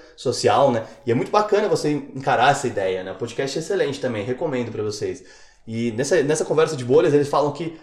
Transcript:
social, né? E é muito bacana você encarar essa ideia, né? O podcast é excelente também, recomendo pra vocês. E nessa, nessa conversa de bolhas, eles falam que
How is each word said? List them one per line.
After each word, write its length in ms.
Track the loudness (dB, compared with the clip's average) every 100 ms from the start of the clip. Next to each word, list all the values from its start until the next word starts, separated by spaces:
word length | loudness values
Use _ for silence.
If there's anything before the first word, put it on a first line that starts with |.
| -20 -8
social, 560 | -4 0 2 4 4
né? 140 | 2 -4 -8
E 80 | -2
é 40 | 0
muito 160 | 2
bacana 360 | 2 2 2 2
você 220 | 0 0
encarar 640 | -2 -4 -6 0 4 4
essa 160 | 4 0
ideia, 360 | -2 -2 -2
né? 80 | -6
O 40 | -8
podcast 420 | -8 -4 -4 -4
é 20 |
excelente 400 | -4 -2 -2 -2
também, 240 | -4 -4
recomendo 480 | -4 -4 -4 -4 -4
pra 120 | -4
vocês. 400 | -6 -4 -6 -8 -12 -20 -20 _ -10
E 260 | -4 -4
nessa, 280 | -2 0 2
nessa 240 | 2 0 0
conversa 300 | 2 2 0
de 100 | 2
bolhas, 260 | 4 6
eles 160 | 4 2
falam 240 | 0 0
que 240 | -2 -8 -10